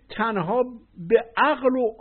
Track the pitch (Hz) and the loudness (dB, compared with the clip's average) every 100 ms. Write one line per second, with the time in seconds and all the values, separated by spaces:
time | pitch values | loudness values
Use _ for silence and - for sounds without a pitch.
0 | _ - 226 208 165 240 254 233 - - | _ -4 -2 -2 -2 0 -2 -6 -18 -14
1 | 170 220 - - 262 285 262 254 233 - | 0 0 2 0 0 2 0 0 -2 -2